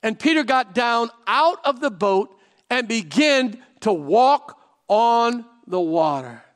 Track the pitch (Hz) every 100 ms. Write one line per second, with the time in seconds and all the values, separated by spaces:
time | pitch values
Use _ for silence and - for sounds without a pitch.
0 | 226 220 294 320 247 262 226 185 240 233
1 | 233 - - 233 320 359 285 254 285 185
2 | 202 190 208 _ _ _ _ 247 233 226
3 | 165 143 302 277 254 208 _ _ 220 180
4 | 143 202 254 285 - - _ _ _ 208
5 | 233 233 233 240 226 _ - 180 170 165
6 | 160 139 127 117 _